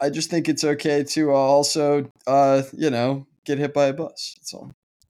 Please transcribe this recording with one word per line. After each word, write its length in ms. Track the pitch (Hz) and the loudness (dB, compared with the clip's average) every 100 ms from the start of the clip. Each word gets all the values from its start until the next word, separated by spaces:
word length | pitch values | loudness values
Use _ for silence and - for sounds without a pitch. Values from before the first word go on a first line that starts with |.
I 100 | 143 | -4
just 180 | 156 - | -4 -4
think 180 | 170 151 | -2 -2
it's 160 | 143 | -2
okay 400 | 151 147 156 147 | -2 -2 0 0
to, 260 | 139 156 151 | 0 0 2
uh, 20 | |
also, 760 | 139 135 143 143 160 143 147 135 _ 123 | 2 4 4 2 0 0 0 -2 _ 0
uh, 360 | 139 139 135 135 | 4 4 2 0
you 160 | - 156 | -2 -2
know, 380 | 120 127 139 - _ | 0 0 -2 -8 _
get 140 | - 139 | -6 -2
hit 160 | 143 | -2
by 120 | 143 139 | 0 0
a 60 | |
bus. 440 | 151 160 - - - | 0 -8 -10 -16 -16
That's 160 | - | -16
all. 160 | - - - _ _ | -16 -18 -20 _ _